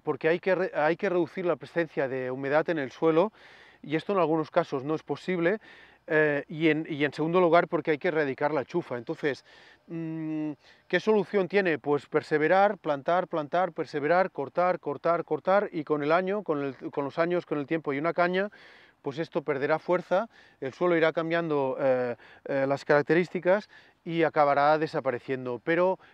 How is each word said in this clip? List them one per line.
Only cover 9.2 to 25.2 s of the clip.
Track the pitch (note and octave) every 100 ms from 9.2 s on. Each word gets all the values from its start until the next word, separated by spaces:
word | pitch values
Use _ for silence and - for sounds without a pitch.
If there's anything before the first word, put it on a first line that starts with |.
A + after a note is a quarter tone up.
| D3+ B2+ - - - - -
mm, | E3 D#3+ D#3+ D#3 D#3 D3+ C#3+ _ _ -
¿qué | F3+
solución | G#3+ G#3+ F3 G3+ F3+
tiene? | G3 F#3 C#3+
Pues | D3 D3 -
perseverar, | D#3 - D3+ D#3 F#3+ G3+ G3+
plantar, | D#3+ C#3+ C3 F3 F3+
plantar, | E3 D3 E3+ F#3
perseverar, | E3 C#3 D3+ D3 F3 F#3
cortar, | - C#3 - F3+ F3
cortar, | D3+ C3+ E3 E3+
cortar, | - D3+ - G3 G3+
y | E3+
con | D3 D3+
el | D3
año, | E3+ F#3 G#3
con | F3 D3
el, | C#3 B2+ D#3+
con | -
los | C#3 D#3+
años, | E3+ F3 -
con | D3+
el | C3+
tiempo | D#3+ D3+
y | C#3
una | E3
caña, | E3+ F3 F#3 G3+ - - - - _
pues | - C3+
esto | D#3+ F3
perderá | D3 C3+ C#3+ D#3
fuerza, | - F3 - F3+ A3+ _ - _
el | C3+
suelo | - F3+ E3+
irá | D#3+
cambiando, | E3 E3 E3+ E3 D3 C3+ C3
eh, | C#3 B2+ B2 A#2 - - -
eh, | C#3 C3+
las | C#3
características | - D3 - D#3+ F3 F3+ F3 G3+ - - - _
y | F3 E3
acabará | D3+ D#3 C#3+ C#3 C#3+ D#3
desapareciendo, | D#3 D#3 C3 B2